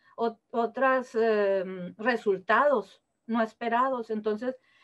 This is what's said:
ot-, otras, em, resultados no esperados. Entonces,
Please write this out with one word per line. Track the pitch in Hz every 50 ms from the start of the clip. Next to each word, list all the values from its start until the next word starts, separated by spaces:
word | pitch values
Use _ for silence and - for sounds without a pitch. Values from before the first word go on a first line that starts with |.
| _ _ _
ot-, | - - 233 214 - _ _
otras, | - 233 - - 208 254 262 262 262 262 254 - -
em, | 226 226 226 220 208 202 196 196 196 180 185 190 185 180 180 180 -
resultados | 214 240 247 226 - 214 196 185 185 - 214 226 277 294 277 220 202 - - _ _ _ _ _ _
no | - 220 240
esperados. | 226 220 - _ 233 233 233 240 254 269 262 247 226 -
Entonces, | 220 220 214 214 208 214 247 254 254 - _ _ _ _